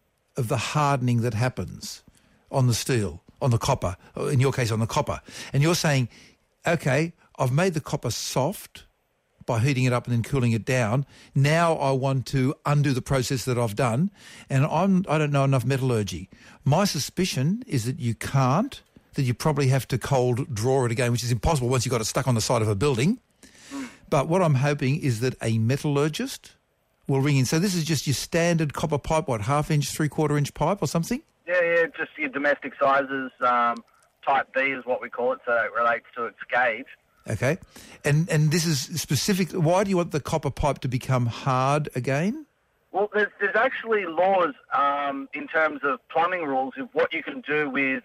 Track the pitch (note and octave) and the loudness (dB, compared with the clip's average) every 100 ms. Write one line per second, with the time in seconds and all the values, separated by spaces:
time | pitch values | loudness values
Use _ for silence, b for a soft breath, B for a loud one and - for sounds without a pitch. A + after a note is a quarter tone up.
0 | _ _ _ - A2+ B2+ - D3+ C#3+ C#3 | _ _ _ -6 -2 -2 -2 0 2 2
1 | B2 A#2+ A#2+ G#2+ B2+ - F2 F#2 - - | 2 2 0 0 -2 -2 -10 -10 -14 -16
2 | - b b b b C#3 B2+ A2+ - B2 | -20 b b b b 0 2 0 0 0
3 | F#2+ D#2+ - - C3+ A#2 - - F2 F2+ | -2 -6 -18 -4 0 0 0 -2 -2 -6
4 | B - C#3+ C3+ C3+ C3 A2 A2+ A2+ D3+ | B -6 -2 2 2 2 0 0 0 -2
5 | B2 D2+ B B B C#3 D#3 F3 D#3+ C3+ | -2 -6 B B B 0 2 2 2 2
6 | A#2+ B B B B _ E3 F3 D3+ C3+ | 0 B B B B _ -2 0 0 0
7 | E3 - b - B2+ C#3+ F#3+ D#3+ - D3 | -2 -6 b -4 0 2 2 -2 -4 -6
8 | A#2+ - - C#3 C#3+ - - - - _ | -4 -6 -4 -2 -2 -4 -14 -20 -20 _
9 | _ _ _ _ - A#2 C3+ C3 B2+ A#2+ | _ _ _ _ -4 0 2 2 2 0
10 | A#2+ A#2 - C#3 A#2+ A2+ - B2+ G#2+ C3 | 0 -2 0 0 2 0 0 0 2 0
11 | C#3 B B C#3 C#3+ D#3+ E3+ D3+ C#3 C3+ | -4 B B 2 4 4 4 2 0 0
12 | C3+ C3+ - C3+ C3 - C#3 D3 C#3+ B2+ | 0 -2 -2 0 0 0 0 2 2 0
13 | - C3+ A#2+ C3 C3 A#2+ A#2+ G#2+ C3 A#2+ | 0 0 0 -2 -2 0 0 0 0 2
14 | G3 B B B B C3+ C3 D3+ G3 F3+ | -2 B B B B 2 2 2 4 2
15 | F3+ D#3 D3 C#3+ C3+ C3+ A#2+ C3 C3 A2+ | 2 0 2 2 4 2 2 0 2 0
16 | G2+ F2 F#2+ B B B C3 D#3+ G3+ D3 | -2 -6 -12 B B B 0 2 2 0
17 | - - F#3 - C#3+ A3+ B3+ C3 A#2 C#3 | -4 -2 -2 0 -2 -2 -2 -4 -2 -4
18 | A#2+ A2 - C#3 B2+ E3 C4+ - _ - | -4 -4 -2 0 2 2 -2 -8 _ -20
19 | _ - B2 A#2+ D#3 D3 C3 C3 - C#3 | _ -4 -2 0 -2 2 2 2 0 -4
20 | - C3+ B2 B2 - G#2 B2+ C3+ A#2+ A#2 | 0 2 2 0 -4 -2 2 2 2 0
21 | A#2+ A#2+ A#2+ A#2+ - D3+ B2 C3 A#2 A#2+ | 0 0 -2 0 0 0 0 0 0 -2
22 | A2 D3+ C3 A2+ - A#2+ G#2+ G2 D3 A#2 | -2 -2 0 0 2 0 0 2 2 2
23 | D#3+ B3+ _ _ B B B C#4 B3+ B | 2 0 _ _ B B B -12 -12 B
24 | - D3+ D#3 F#3 E3 B2+ D3 D3 C3 D3 | -2 0 2 2 4 4 2 0 0 0
25 | D3 A2 B2+ - A#2 A2+ A2+ C#3+ D3+ C#3+ | 0 0 -2 -2 -2 0 2 0 0 2
26 | D#3 D3+ C4+ - - _ _ _ _ _ | 0 -2 -8 -8 -16 _ _ _ _ _
27 | - C3+ D3 C#3 B2 D#3+ G3+ F3+ D3+ D3 | -2 0 4 4 2 2 0 0 -2 -2
28 | A#2+ A#2 - E3+ E3+ E3 D3+ - D3+ C#3+ | -2 -4 -2 0 2 2 0 -2 -2 -2
29 | - D#3+ - A2+ G#2 D3 D3 D3+ C3+ - | 0 0 0 -4 0 0 2 0 0 -2
30 | D3+ - D3+ D3 C#3+ - D3+ G3+ D3 E3+ | -2 0 0 2 -2 -2 -2 0 -2 -2
31 | E3 B3+ _ _ - F3+ E3+ E3+ D#3+ - | -2 -4 _ _ -2 2 4 2 2 -2
32 | D3 - C#3+ C3+ D3 C#3+ C3+ - C#3 C#3 | -8 -6 -6 -2 0 0 -4 0 2 2
33 | C3+ C3+ C3 - B2+ B2 A#2+ A#2 - b | 0 -4 -6 -2 0 2 2 -2 -10 b
34 | b _ D3 C#3 - C3 C3+ C3 B2 A#2+ | b _ 0 0 0 -2 -2 -4 -4 -4
35 | A#2 - B2 B2+ B2 A#2 G#2 A2 A#2 A#2 | -4 -4 -2 -2 0 0 0 0 0 0
36 | - B2 A2+ - - B2 B2 A2 C3+ - | -4 -8 -8 -8 -4 0 0 -2 -10 -20
37 | _ _ - A2 B2 F3 - B B B | _ _ -8 -2 -2 -2 -8 B B B
38 | D3 D3+ F3 D#3 D#3 F3 E3 C3+ - C#3+ | 0 2 2 2 2 2 0 -2 -4 -8
39 | - D3 - F#3+ F3 F#3 D#3 F3+ G3+ F3 | -4 -2 0 0 0 0 2 2 2 0
40 | E3+ D3+ - D#3 C#3 - D3+ - C3 B2 | 0 -4 -2 -2 -2 0 -2 0 -4 -4
41 | - B2+ A#2+ - C#3 B2+ C3 D3+ D3 C3 | 0 0 0 -2 -2 0 2 0 -2 -4
42 | B2+ C#3 G3 D#4 D4 _ _ _ _ F#3+ | -2 -2 -2 -4 -12 _ _ _ _ -2
43 | G#3 G#3 G3+ - G3+ G#3 B3+ - A3+ G#3+ | 0 0 0 0 -2 2 0 -2 -2 -2
44 | F3 D#3+ F#3+ F#3+ D#3+ - - B2 C3+ C#3+ | 0 2 2 4 2 -2 -4 0 0 0
45 | C#3 C#3 C3+ D3 C#3+ D#3+ D#3 C#3+ C#3 C3 | -2 -6 -10 -12 -4 0 0 0 -4 -4
46 | _ - F3 F3+ D3 C3 C3+ C3+ B2+ D3+ | _ 0 0 0 -2 -2 -2 -6 -4 -2
47 | - D#3+ D3 D3 C#3 D3+ D3 C#3 C3+ C3 | 0 -2 -8 -10 -4 -2 0 0 -2 -2